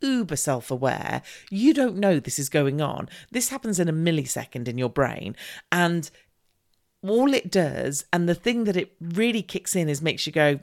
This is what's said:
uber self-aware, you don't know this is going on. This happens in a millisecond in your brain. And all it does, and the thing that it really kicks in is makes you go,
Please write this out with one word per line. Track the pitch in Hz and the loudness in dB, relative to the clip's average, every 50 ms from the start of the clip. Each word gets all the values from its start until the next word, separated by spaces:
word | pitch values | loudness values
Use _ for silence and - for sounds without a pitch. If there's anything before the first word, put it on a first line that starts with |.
uber | - 269 262 247 208 156 151 | -2 0 0 0 -2 -2 -4
self-aware, | - - 151 131 120 - - 131 123 135 127 - - - - - 127 - - - - - - | -2 -2 -2 -2 -2 -2 -6 -4 -2 0 -2 -2 -2 -4 -4 -6 -6 -8 -12 -18 -20 -12 -8
you | 196 196 240 302 262 | -2 4 4 4 6
don't | 277 262 240 175 190 | 4 2 0 0 0
know | 202 196 175 139 | 2 2 2 2
this | - 131 - - | 0 -2 -4 -6
is | 139 - | -4 0
going | - 151 139 139 139 151 | 2 2 2 2 0 0
on. | 151 135 131 - - - - - - _ | -2 -2 -4 -6 -10 -10 -14 -20 -18 _
This | - 254 233 - | -4 -4 -4 -4
happens | 269 269 - 220 196 170 | -4 -6 -4 -2 0 0
in | 175 165 | 0 0
a | |
millisecond | 156 160 165 170 160 151 131 123 - 123 117 - - 127 117 | 0 0 0 2 2 0 -2 -4 -6 -8 -8 -8 -8 -8 -6
in | 123 117 123 | -6 -4 -2
your | 127 117 | -2 0
brain. | - 143 131 117 107 - - 98 - - - - - - - _ | 2 0 0 0 0 -6 -10 -12 -12 -12 -14 -16 -16 -18 -6 _
And | 170 175 175 170 170 170 151 - - _ _ _ _ _ _ _ _ _ _ _ _ _ _ _ _ _ | 2 2 2 2 2 0 -4 -6 -12 _ _ _ _ _ _ _ _ _ _ _ _ _ _ _ _ _
all | - 190 214 240 262 285 269 | -2 0 2 4 4 4 4
it | - - 175 | 2 0 2
does, | - 190 165 139 - - - 143 147 - - - - | 2 2 2 2 0 -2 -4 -4 -4 -6 -2 0 0
and | 175 175 | 2 2
the | 170 170 | 2 0
thing | 170 - 233 240 240 226 | 0 0 0 0 2 0
that | 208 180 180 | 0 0 -2
it | - - _ _ | -2 -4 _ _
really | 165 170 165 202 226 240 233 220 | -10 -4 0 2 2 2 2 0
kicks | 185 - - 190 - - - | -4 -4 -8 -8 -6 -2 0
in | 185 165 151 | 0 0 0
is | 143 139 | -2 0
makes | 160 156 - - - | 0 -2 -2 -2 -6
you | 156 | -2
go, | - 160 151 147 143 139 | 2 4 4 4 4 2